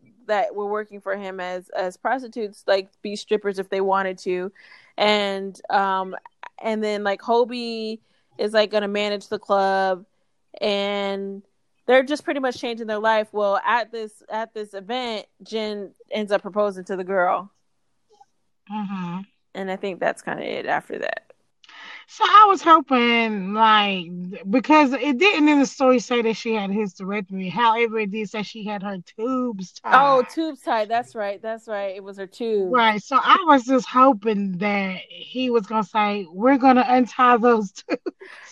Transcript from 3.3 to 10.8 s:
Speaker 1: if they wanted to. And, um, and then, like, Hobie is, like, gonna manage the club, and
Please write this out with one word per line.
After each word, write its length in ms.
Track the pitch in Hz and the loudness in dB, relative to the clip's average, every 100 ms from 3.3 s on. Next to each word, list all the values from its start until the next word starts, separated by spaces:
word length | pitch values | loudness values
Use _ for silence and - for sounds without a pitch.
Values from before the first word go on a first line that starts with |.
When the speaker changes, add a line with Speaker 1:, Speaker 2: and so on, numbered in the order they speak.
| 214 202 190 | -2 -2 -6
Speaker 1:
if 100 | 190 | -4
they 120 | 196 | -2
wanted 360 | 196 190 190 185 | 0 0 0 -6
to. 340 | - 180 185 _ - - _ - | -4 -4 -4 _ -20 -20 _ 0
And, 640 | 208 208 202 196 196 185 - | 2 2 0 -4 -8 -12 -2
um, 460 | 196 196 190 190 180 - _ - - | 0 2 0 -4 -10 -18 _ -20 -10
and 200 | 220 214 | -6 -4
then, 220 | 214 208 | -2 -2
like, 180 | 202 196 | -2 -4
Hobie 800 | - 233 233 247 233 226 220 220 _ _ _ - | 0 2 2 -2 -8 -8 -8 -10 _ _ _ -6
is, 160 | 208 | 0
like, 180 | 220 208 | 0 2
gonna 160 | 214 202 | 0 -2
manage 400 | 208 208 202 - | -2 -2 -4 -8
the 100 | 208 | -10
club, 680 | - 196 190 190 190 185 208 _ _ _ _ - | -2 0 2 2 0 -2 -8 _ _ _ _ -6
and 840 | 208 202 | -4 -2